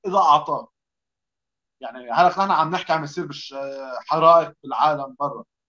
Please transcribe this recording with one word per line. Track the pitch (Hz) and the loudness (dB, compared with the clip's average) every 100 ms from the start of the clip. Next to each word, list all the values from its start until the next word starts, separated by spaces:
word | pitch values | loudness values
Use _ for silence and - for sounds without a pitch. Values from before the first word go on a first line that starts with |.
| 196 | -2
إذا | 196 | 2
أعطاه. | 165 151 147 135 113 _ _ _ _ _ _ _ _ _ _ _ | 4 4 2 -8 -8 _ _ _ _ _ _ _ _ _ _ _
يعني | 123 127 123 | -16 -14 -4
هلأ | 117 180 | 2 2
نحن | 185 196 | 2 0
عم | 160 160 | 0 0
نحكي | 175 - | -2 -2
عم | 160 | -4
يصير | 147 170 151 | -4 -10 -10
بش-، | 139 - 139 139 139 131 123 - | -12 -14 -12 -10 -10 -12 -12 -4
حرائق | 156 160 170 160 - | 2 6 6 4 -4
بالعالم | 135 117 151 147 139 131 | -8 0 0 0 -6 -8
برا. | 143 117 - _ | -8 -8 -18 _